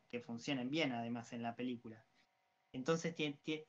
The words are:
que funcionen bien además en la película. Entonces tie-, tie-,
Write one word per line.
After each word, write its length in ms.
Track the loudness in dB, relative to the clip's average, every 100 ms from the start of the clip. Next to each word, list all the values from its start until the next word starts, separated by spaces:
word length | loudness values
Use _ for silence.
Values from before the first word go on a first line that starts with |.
| _
que 100 | -6
funcionen 480 | -4 -6 0 0 2
bien 220 | 4 4
además 400 | 2 0 -2 -4
en 100 | -4
la 120 | -4 -2
película. 500 | -2 -2 -6 -14 -18 _ _ _ _ _ _
Entonces 420 | -4 2 2 2 2
tie-, 240 | 0 0
tie-, 240 | -2 -2